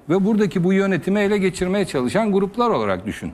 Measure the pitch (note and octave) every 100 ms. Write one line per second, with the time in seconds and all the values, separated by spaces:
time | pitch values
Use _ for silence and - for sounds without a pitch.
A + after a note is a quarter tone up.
0 | - F#3+ F#3+ G#3+ G#3 F#3 F3 F#3+ G3 F3+
1 | - G#3 G3+ G#3 F#3 F3+ F#3 G3+ F#3 C#3+
2 | B2 E3 A3 G3 G3 A#3 A#3+ D3+ G#2+ F2+
3 | G2+ - -